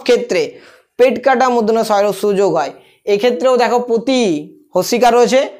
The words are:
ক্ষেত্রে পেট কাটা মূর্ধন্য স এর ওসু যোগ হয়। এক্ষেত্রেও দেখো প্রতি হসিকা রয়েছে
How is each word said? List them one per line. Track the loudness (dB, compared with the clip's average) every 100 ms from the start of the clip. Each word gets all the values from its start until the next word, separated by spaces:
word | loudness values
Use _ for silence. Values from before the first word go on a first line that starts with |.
| 0
ক্ষেত্রে | 0 0 -4 -4 -8 -20 _ _ 0
পেট | 0 2 0
কাটা | 2 2
মূর্ধন্য | 0 0 0 0
স | 0
এর | 0
ওসু | -2 -2 0
যোগ | 0 0
হয়। | -4 -10 _ _ -4
এক্ষেত্রেও | 0 0 0 0 0
দেখো | 0 -2 -2
প্রতি | -2 0 0 0 -2 -8 -20 _ -4
হসিকা | -2 0 2
রয়েছে | 4 2 2 -2 -8